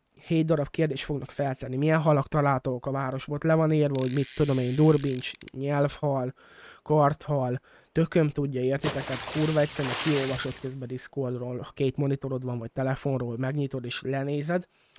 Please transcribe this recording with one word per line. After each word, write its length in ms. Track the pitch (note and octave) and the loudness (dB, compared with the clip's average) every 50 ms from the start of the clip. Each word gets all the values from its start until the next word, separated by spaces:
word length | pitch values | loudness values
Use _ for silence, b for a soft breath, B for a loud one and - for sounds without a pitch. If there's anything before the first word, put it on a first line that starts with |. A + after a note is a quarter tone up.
| _ _ _ - - | _ _ _ -18 -4
hét 180 | - E3 D#3+ D#3+ | 0 2 2 4
darab 240 | D#3 E3 D3 C#3 - | 4 2 2 0 -2
kérdést 360 | - - D#3+ D3+ C3+ - - | 0 0 0 0 0 -4 -4
fognak 260 | - D3 C3+ C#3+ - | -4 -4 -4 -6 -8
feltenni. 460 | - - C#3+ C3+ C3 - B2+ B2 B2+ | -4 -4 -2 -2 -2 -4 -6 -6 -2
Milyen 240 | C3+ D3 D#3 D#3 E3 | 0 2 4 4 4
halak 280 | D3 E3 D3+ C#3 C3+ - | 4 4 4 4 2 0
találhatók 580 | - D3+ C#3+ C#3 C3+ C3 - C#3 B2 A#2+ - | 0 2 2 2 2 0 0 -2 -4 -4 -4
a 40 | C#3 | -4
városban? 460 | C3+ C3+ C#3 C3 C3 C3+ - - D3 | -4 -2 -4 -4 -4 -6 -6 -6 -6
Ott 60 | C#3+ | -2
le 120 | - D#3+ D#3+ | 2 4 4
van 180 | D#3+ D#3+ D#3 | 4 4 4
írva, 280 | D#3 D3+ D3 C#3 C3+ C3 | 4 4 4 2 2 0
hogy 140 | C3 B2+ B2+ | 0 0 0
mit 120 | C#3+ C3 - - | -2 -4 -4 0
tudom 240 | - D3 C#3 C3 C3 | 0 2 2 2 2
én, 160 | B2 B2 C3 | 2 0 2
durbincs, 560 | D3 D3+ D#3+ D3+ C3+ A#2 C#3 B2+ B2+ - - - - - - | 6 6 6 6 6 2 0 -4 -4 -6 -8 -10 -12 -16 -14
nyelvhal, 800 | - C3 C3+ C#3+ D3 C#3+ C#3+ C#3+ - - D#3 C#3+ C#3 C3 B2 B2+ - B B B B B B B B B | -10 -6 -4 -2 0 2 0 0 0 -2 -2 0 0 0 -2 -4 -6 B B B B B B B B B
karthal, 800 | B - D3+ D#3 C#3+ C#3+ D3 - - - D3 C#3 B2+ B2 B2+ - b b b b b b | B 2 4 6 6 6 4 0 -4 -2 -2 0 0 0 -2 -4 b b b b b b
tököm 360 | - D#3 E3 - - F3 D#3 D3 | 0 0 0 4 4 4 4 4
tudja, 320 | - D3 C#3+ C#3+ C3 B2 | 2 0 -2 -2 -2 0
értitek? 420 | B2+ C3 C3+ C3+ - D3 - C#3 C3 | 0 0 0 0 -2 -4 -4 -4 -6
Tehát 280 | - C3 A#2+ - - | -6 -6 -6 -6 -4
kurva 280 | - D3+ D#3 D#3 D#3 D3+ | -2 0 0 2 4 2
egyszerű, 280 | D3 D3+ - - C#3 B2+ | 2 2 0 -4 -4 -2
mert 140 | A#2+ - | -2 -2
kiolvasod 580 | - D#3+ D3 C#3 C3+ C3 C3 B2+ - C3 - - | 0 2 2 2 2 0 -2 -4 -4 -6 -6 -6
közben 280 | - C3 C3 C3+ B2+ A#2+ | -10 -10 -8 -8 -8 -8
Discordról, 680 | B2+ B2 - - - C#3+ C3 B2 B2 A#2+ A#2+ B2 B2 B2 | -8 -8 -10 -8 -6 -4 -4 -4 -4 -6 -6 -6 -8 -8
ha 120 | B2+ - - | -10 -10 -4
két 220 | - C#3 C3 - | 0 0 0 2
monitorod 480 | - C#3+ C#3 C#3 - - C3 C3 B2+ B2+ | 0 0 0 0 -2 -2 -6 -6 -4 -4
van, 140 | B2+ B2 A#2+ | -4 -6 -6
vagy 120 | A2+ A#2 | -6 -6
telefonról, 640 | - C#3 C3 C3 C3 - - C#3+ C3+ B2 B2 A#2+ A#2 | -4 -2 -2 -2 -2 -2 0 -2 -2 0 -2 -4 -4
megnyitod 480 | A#2 C3 C3 D3 D3 C#3 C3+ - C3 A#2+ | -4 -4 -4 -2 -2 -4 -4 -4 -6 -6
és 180 | A#2+ - - | -6 -8 -6
lenézed, 640 | - C3 C3+ C3+ C#3 C#3+ D3 D3 D3 D#3+ F3 F#3 F3+ _ B B B B B | -4 -4 -4 -2 -2 -2 -4 -4 -2 -2 -2 -4 -4 _ B B B B B